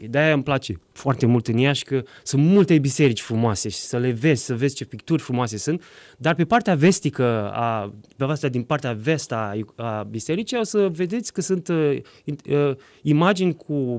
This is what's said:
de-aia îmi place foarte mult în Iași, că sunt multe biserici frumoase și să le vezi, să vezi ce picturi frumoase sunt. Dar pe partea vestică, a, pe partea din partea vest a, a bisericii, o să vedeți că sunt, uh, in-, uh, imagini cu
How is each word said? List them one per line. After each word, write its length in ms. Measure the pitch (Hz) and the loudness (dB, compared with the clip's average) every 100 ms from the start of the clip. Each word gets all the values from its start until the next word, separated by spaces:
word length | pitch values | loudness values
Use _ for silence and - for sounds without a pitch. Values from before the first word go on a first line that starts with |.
| 110 | -2
de-aia 240 | 135 156 | 0 2
îmi 100 | 147 | 2
place 360 | 139 135 - 90 _ | 0 -2 -4 -10 _
foarte 340 | - 139 127 120 | -6 -2 2 4
mult 220 | 120 113 | 4 2
în 100 | 113 | 2
Iași, 260 | 135 135 | 2 0
că 200 | - 135 120 - | -2 -4 -6 -14
sunt 200 | - 139 | -2 2
multe 340 | 156 202 185 160 | 6 6 6 4
biserici 420 | 139 127 143 110 | 4 2 2 2
frumoase 480 | - 113 117 101 110 | -2 0 2 0 -4
și 80 | - | -8
să 200 | - 123 | -6 -2
le 140 | 127 | -2
vezi, 340 | 117 151 131 - | 0 2 0 -2
să 100 | 117 | -2
vezi 200 | 135 139 | -2 -4
ce 100 | 123 | -12
picturi 360 | 110 - 165 | -10 -2 -2
frumoase 360 | - 123 120 107 | -2 -2 -2 -4
sunt. 260 | 147 170 - - - - | -4 -6 -8 -20 -20 -4
Dar 180 | 156 165 | -2 0
pe 80 | 165 | 2
partea 300 | 233 226 160 | 2 2 4
vestică, 760 | 165 190 143 - 123 113 101 | 4 4 0 0 0 0 -2
a, 400 | 101 117 113 101 104 - - | -2 -2 -2 -6 -12 -16 -6
pe 80 | 135 | -4
partea 240 | 151 143 | -2 -2
din 140 | 123 | -4
partea 280 | 117 151 139 | -2 -2 -2
vest 380 | 107 117 156 - | -4 -2 -2 -2
a, 220 | 113 104 107 107 - | -6 -4 -6 -8 -8
a 280 | 117 107 104 | -6 -6 -6
bisericii, 480 | 110 - 170 220 247 | -8 -4 -4 -4 -4
o 60 | |
să 240 | 220 208 196 | -2 0 0
vedeți 420 | 165 185 226 - | 0 -4 -4 -6
că 80 | - | -6
sunt, 260 | 180 185 165 | -2 -2 -2
uh, 300 | 165 151 131 - - | 0 2 0 -6 -14
in-, 140 | - 147 - | -10 -8 -2
uh, 260 | 143 143 135 - _ | 0 0 -2 -10 _
imagini 540 | 151 147 175 185 185 156 | 2 4 4 2 0 -2
cu 420 | - 147 127 | -4 -4 -2